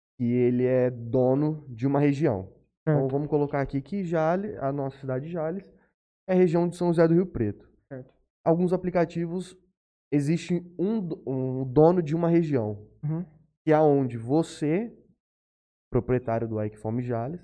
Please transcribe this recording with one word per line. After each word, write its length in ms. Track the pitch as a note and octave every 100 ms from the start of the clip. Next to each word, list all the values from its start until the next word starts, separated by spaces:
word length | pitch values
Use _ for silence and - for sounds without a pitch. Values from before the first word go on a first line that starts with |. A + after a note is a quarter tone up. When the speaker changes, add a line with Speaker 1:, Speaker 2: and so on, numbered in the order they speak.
| _ -
Speaker 1:
que 60 | A#2+
ele 340 | B2 B2 B2 B2+
é 240 | B2+ B2
dono 720 | B2 A#2 B2+ B2+ C3+ D3+ D#3 C#3
de 180 | A2+ C3+
uma 140 | C#3+
região. 520 | D3 C3+ D#3 G2+ G2 - _ _
Então, 160 | - D3
Speaker 2:
Certo. 100 | C3
Speaker 1:
vamos 160 | C#3 D3
colocar 320 | D3+ C#3+ C#3+
aqui 200 | C3+ C#3
que 240 | C3+ G3+
Jales, 520 | F3+ E3 D#3 F3+ G#3 -
a 140 | C#3
nossa 260 | C#3+ C3+ -
cidade 280 | C3 B2+ D#3
de 40 |
Jales 400 | F3 D#3 F#3+ - _ _ _ _ _ -
é 60 |
região 340 | F#3 F3+ E3+ F3
de 80 | F3
São 120 | F3
José 180 | E3+ E3
do 80 |
Rio 120 | E3 F#3
Preto. 400 | - G#2+ G2+ - _ -
Speaker 2:
Certo. 200 | C3 C3 _ _ _
Speaker 1:
Alguns 280 | - E3 F3+
aplicativos, 840 | F3+ F#3 F3 E3+ E3+ E3+ F3+ F3 - _ _ _ _ _
existe 480 | D3 C#3+ E3 - F3 F3 -
um 240 | F#3 A3+
do-, 220 | F3 D#3 -
um 380 | C3 C3 C3
dono 380 | C3+ B2 D#3+ F3+
de 120 | D3+ E3
uma 120 | E3+
região, 560 | E3+ D#3+ C3+ G#2+ G#2 - _
Speaker 2:
Uhum. 200 | D3 D#3+ F#3 - _ _
Speaker 1:
que 80 | -
é 60 | D3+
onde 380 | D#3 C#3 C3 A#2
você, 720 | A#2 D3+ E3 - D3 E3+ A#3 - _ _ _ _ _ _ _ _ _
proprietário 560 | B2 A2+ B2+ A#2+ A2+ A2+
do 140 | G#2+
Ike 140 | G#2+ G#2+
Fome 260 | A2 A#2
Jales, 380 | B2 A2+ B2 F3